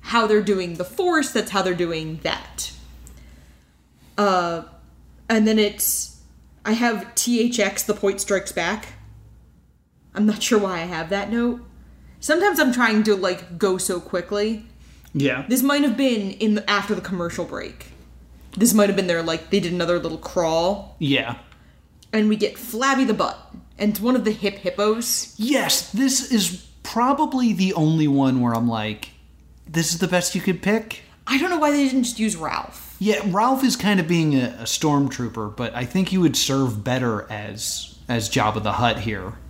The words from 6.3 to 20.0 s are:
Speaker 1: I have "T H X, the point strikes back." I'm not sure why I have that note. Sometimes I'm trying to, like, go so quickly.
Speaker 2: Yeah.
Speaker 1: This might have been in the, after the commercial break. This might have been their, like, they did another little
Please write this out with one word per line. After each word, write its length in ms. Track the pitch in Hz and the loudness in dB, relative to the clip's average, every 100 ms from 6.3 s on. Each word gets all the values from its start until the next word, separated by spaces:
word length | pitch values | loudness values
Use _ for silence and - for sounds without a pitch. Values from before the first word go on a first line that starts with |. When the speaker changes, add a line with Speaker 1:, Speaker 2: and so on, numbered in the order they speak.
| - - - 208 | -20 -20 -10 -2
Speaker 1:
I 80 | |
have 400 | 226 240 208 - - | 0 2 -2 -4 -4
"T 240 | - 240 | 0 2
H 200 | 240 240 | 2 2
X, 240 | 202 - | 0 0
the 100 | - | -4
point 260 | 202 196 196 | 0 0 0
strikes 300 | - 190 190 | 0 -2 -2
back." 420 | - 170 214 - - - - - - - - _ _ _ _ _ 190 | -4 -4 -4 -8 -20 -20 -20 -20 -20 -20 -20 _ _ _ _ _ 0
I'm 100 | 214 | 2
not 160 | 214 | 2
sure 180 | - 214 | 2 2
why 180 | 196 175 | 2 -4
I 40 | 170 | -6
have 240 | 165 165 | -6 -4
that 200 | 196 202 | -4 -2
note. 300 | 233 240 233 - - - - - - | 0 0 -2 -12 -20 -20 -20 -20 -12
Sometimes 400 | - 320 403 320 | 0 4 4 4
I'm 140 | 277 | 2
trying 300 | 240 233 214 | 4 2 4
to, 120 | 214 202 | 4 2
like, 440 | 185 180 - 170 | 0 -4 -8 -2
go 180 | 202 185 | 0 0
so 220 | - 180 | -2 -4
quickly. 680 | 175 180 175 202 214 220 - - - - - | -4 -6 -4 -2 -2 -4 -8 -20 -20 -20 -8
Speaker 2:
Yeah. 320 | 147 139 131 - | 0 0 0 -2
Speaker 1:
This 140 | 254 | 0
might 200 | 269 285 | 2 2
have 120 | 285 214 | 2 2
been 360 | 269 226 196 | 2 2 -2
in 240 | - 220 208 | 0 2 2
the, 120 | 202 | 2
after 280 | 202 196 190 | 0 0 -6
the 60 | |
commercial 440 | 175 185 170 170 170 | -4 -4 -4 -6 -6
break. 420 | - - - - - - - - - - - | -8 -10 -14 -20 -20 -20 -20 -20 -20 -14 2
This 160 | 226 | 4
might 160 | 214 202 | 6 4
have 60 | 190 | 2
been 100 | 185 | 0
their, 160 | 170 | -2
like, 300 | 165 160 - | -2 -4 0
they 80 | 202 | 0
did 120 | 170 | 0
another 280 | 175 170 | -2 0
little 180 | 175 | 0